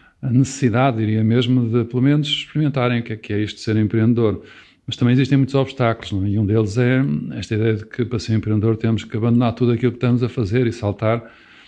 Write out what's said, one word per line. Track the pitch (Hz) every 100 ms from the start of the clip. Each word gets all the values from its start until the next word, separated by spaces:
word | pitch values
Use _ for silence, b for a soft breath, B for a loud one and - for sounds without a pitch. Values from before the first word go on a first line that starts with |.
| B B
necessidade, | 135 120 135 - 123 110 135 113
diria | 110 110
mesmo, | 107 117 120 127 117
de | 120
pelo | 117 123
menos | 135 147 147
experimentarem | - - 151 151 131 123 120
o |
que | 117
é | 107
que | -
é | 104
isto | 104 -
de |
ser | - 110
empreendedor. | 107 113 110 120 113 98 B B B B -
Mas | -
também | 123
existem | 127 131 139
muitos | 131
obstáculos, | 139 135 - 120 110 -
não | 98 98
é? |
E | 101
um |
deles | 101 110 107 104
é | 123 131 139 151 - 117
esta | 98
ideia | 110 113
de | 110 107
que | -
para | 110 110
ser | -
empreendedor | 110 104 107 113 110
temos | 113 110
que | - 110
abandonar | 117 120 123
tudo | 113 120
aquilo | 117 123
que | -
estamos | 123 120
a | 120
fazer | 123 101 117 117
e |
saltar, | 110 104 101 110 117 - B B B